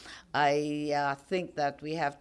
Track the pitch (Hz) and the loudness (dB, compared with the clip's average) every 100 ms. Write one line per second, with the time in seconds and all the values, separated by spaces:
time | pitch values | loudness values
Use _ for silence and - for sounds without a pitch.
0 | - - - 135 147 147 151 147 147 143 | -18 -18 -2 2 4 4 0 -2 0 0
1 | 143 139 - 185 170 151 143 143 151 160 | 0 -2 -2 -4 -2 -2 -2 -2 -6 -2
2 | 143 143 | -2 -2